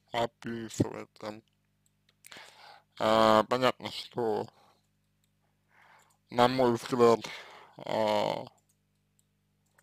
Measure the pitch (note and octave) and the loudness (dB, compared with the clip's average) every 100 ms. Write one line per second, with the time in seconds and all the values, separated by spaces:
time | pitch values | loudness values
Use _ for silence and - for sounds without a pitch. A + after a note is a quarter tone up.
0 | _ A#2 A#2 _ A2+ A#2 A2 - A2 A2 | _ -6 -6 _ -12 -12 -10 -2 -2 -4
1 | G#2+ - G#2+ G#2+ _ _ _ _ _ _ | -16 -16 -14 -14 _ _ _ _ _ _
2 | _ _ - - - - - - _ - | _ _ -20 -20 -20 -20 -20 -20 _ -4
3 | A2 A2 A2 A2 G#2+ B2 B2+ - G#2+ - | 0 4 6 4 2 0 0 -2 -10 -14
4 | - - A2+ G#2+ G#2+ _ _ _ _ _ | -12 -6 -4 -4 -8 _ _ _ _ _
5 | _ _ _ _ _ _ _ _ _ _ | _ _ _ _ _ _ _ _ _ _
6 | _ _ _ A#2+ B2 C3 B2 A#2 - B2+ | _ _ _ 2 2 4 2 0 -2 4
7 | A#2 A2+ - - - - - - - A2 | 6 4 0 -14 -18 -20 -20 -18 -6 -2
8 | G#2+ G#2 G#2 - - _ _ _ _ _ | 0 0 -2 -4 -10 _ _ _ _ _
9 | _ _ _ _ _ _ _ _ | _ _ _ _ _ _ _ _